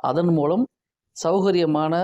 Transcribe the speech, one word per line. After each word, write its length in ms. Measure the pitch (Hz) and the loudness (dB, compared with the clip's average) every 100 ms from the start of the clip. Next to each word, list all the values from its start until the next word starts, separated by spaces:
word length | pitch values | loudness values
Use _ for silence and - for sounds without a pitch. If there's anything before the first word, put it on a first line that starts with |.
அதன் 300 | 127 143 175 | -4 0 2
மூலம் 320 | 160 143 196 262 _ _ _ _ - | 2 0 0 -2 _ _ _ _ -6
சௌகரியமான 760 | 165 196 196 180 160 151 156 170 | -2 0 2 2 0 0 0 -2